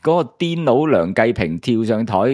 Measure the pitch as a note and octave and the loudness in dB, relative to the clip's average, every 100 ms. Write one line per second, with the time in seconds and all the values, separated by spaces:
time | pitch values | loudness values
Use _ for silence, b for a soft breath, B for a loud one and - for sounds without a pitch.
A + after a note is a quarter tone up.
0 | D3+ E3+ C3 _ E3+ E3+ D3+ A#2+ D#3 G#2+ | 0 0 -2 _ -4 -2 0 2 2 2
1 | E2+ G2 A2+ A#2 F2 E2 - A2+ A2 A2 | 0 0 0 0 -4 -4 -2 -2 0 -2
2 | A2+ G2 A#2 | -2 0 0